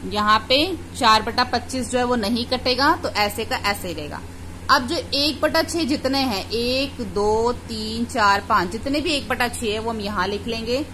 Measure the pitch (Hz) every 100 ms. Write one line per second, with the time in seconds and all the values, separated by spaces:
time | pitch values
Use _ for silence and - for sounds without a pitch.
0 | 185 202 208 214 - 262 339 339 - -
1 | 233 220 220 226 247 240 - 262 233 247
2 | 247 247 202 233 240 254 254 247 285 349
3 | 262 196 208 202 220 262 202 202 185 160
4 | 147 151 - - - - - 277 247 330
5 | - 277 294 269 311 294 320 339 302 302
6 | 262 277 262 196 170 226 240 262 277 277
7 | 208 185 208 220 233 240 - 220 214 226
8 | 233 247 208 202 202 214 180 220 269 285
9 | 320 285 220 247 240 - 226 214 226 226
10 | 196 208 185 202 214 226 226 247 294